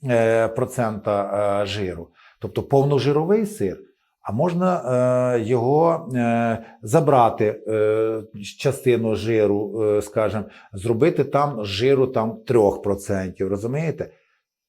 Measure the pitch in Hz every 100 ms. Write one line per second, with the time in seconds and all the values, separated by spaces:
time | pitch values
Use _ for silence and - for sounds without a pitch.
0 | 135 117 113 113 110 113 117 - 113 107
1 | 107 101 98 101 104 101 101 101 95 82
2 | 85 _ _ _ 107 - - 139 143 139
3 | 131 147 165 214 208 - 95 - - _
4 | _ _ - 104 175 170 185 180 123 123
5 | 127 127 127 120 107 123 120 151 165 165
6 | 127 127 117 117 117 113 - - 110 156
7 | 147 135 113 - 107 - - 110 107 110
8 | 110 110 107 104 98 - 143 127 127 120
9 | 113 104 110 110 104 104 104 107 107 104
10 | 104 113 107 107 98 - - 101 113 110
11 | 156 - 135 139 147 117 104 98 131 135
12 | 131 117 113 107 - 117 101 95 101 101
13 | - 98 95 - 95 98 117 143 160 -
14 | - _ _ _ _ _